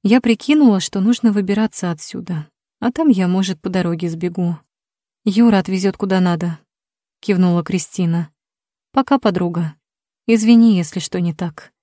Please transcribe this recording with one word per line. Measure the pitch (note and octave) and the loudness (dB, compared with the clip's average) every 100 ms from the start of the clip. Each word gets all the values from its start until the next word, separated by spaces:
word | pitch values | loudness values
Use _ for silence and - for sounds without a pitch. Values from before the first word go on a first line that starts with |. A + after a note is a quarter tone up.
Я | G3 B3 | 2 2
прикинула, | A#3 A3 - D4+ C4+ F#3+ | 2 -2 2 4 4 2
что | - G3 | -2 -2
нужно | G3 A#3+ A3+ | 0 2 0
выбираться | G#3 F#3+ G3+ A3 - F3+ | 0 -2 -2 -2 -4 -8
отсюда, | D#3+ - F#3+ F3+ E3 D3+ _ _ _ | -8 -10 -14 -8 -8 -10 _ _ _
а | - | -6
там | C#4 D#4+ | 0 2
я, | F#3+ F3+ | 2 2
может, | F#3 F#3+ E3+ | 0 -2 -4
по | F#3+ | -4
дороге | F#3 F3 E3 F3 | -2 -2 -4 -6
сбегу. | E3 F3+ E3+ F3 E3 _ _ _ _ _ _ | -6 -6 -4 -4 -4 _ _ _ _ _ _
Юра | G#3+ G3 A#3 G3+ | -4 2 4 2
отвезет | F#3 F#3+ G3 F#3+ | 0 -2 -2 -4
куда | G3 F#3 | -2 0
надо», | F3+ E3+ E3+ D#3+ _ _ _ _ _ _ | 0 0 -4 -6 _ _ _ _ _ _
кивнула | - F#3 F#3 F3 | -4 0 2 0
Кристина. | D#3+ F#3 - - F3 E3+ D#3+ _ _ _ _ _ _ | -2 -6 -6 -4 -2 -2 -6 _ _ _ _ _ _
«Пока, | - C4+ C#4 | -4 0 0
подруга. | A3 F3+ F3 E3+ D#3+ - _ _ _ _ - | 0 -2 -4 -4 -6 -8 _ _ _ _ -2
Извини, | A3+ A3 A#3 A#3 F#3+ | 0 6 6 6 2
если | D#3+ F#3 | -2 -8
что | - F3+ | -6 -4
не | E3+ | -4
так». | D#3+ F3 D3+ - _ | -4 -8 -10 -20 _